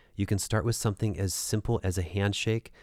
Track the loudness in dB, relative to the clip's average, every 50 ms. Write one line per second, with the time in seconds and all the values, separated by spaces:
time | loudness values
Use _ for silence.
0 | -20 _ -4 -4 0 0 0 0 0 0 0 2 2 2 0 0 0 0 0 2
1 | 0 -2 0 0 -2 -2 -2 -2 -2 -2 -2 0 0 0 0 0 0 0 0 0
2 | -2 -2 0 2 2 2 2 0 0 0 0 -2 -2 -6 -14 -20